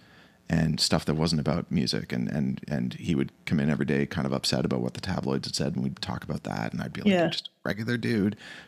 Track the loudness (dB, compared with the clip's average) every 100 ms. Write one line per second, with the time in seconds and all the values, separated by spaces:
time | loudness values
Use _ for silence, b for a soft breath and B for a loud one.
0 | b b b b 0 2 2 2 2 2
1 | 2 2 2 2 2 0 0 0 0 -2
2 | -4 -4 -2 0 0 -2 -4 -2 -2 -4
3 | 0 0 0 -4 -2 2 2 2 2 2
4 | 0 -2 -2 0 0 0 2 0 -2 -4
5 | -4 -2 0 -2 -2 -2 -2 0 -4 -4
6 | -6 -6 -6 -6 -4 -4 -4 -4 -6 0
7 | 4 4 2 0 -8 -8 -4 -4 -2 -2
8 | 2 4 2 0 B B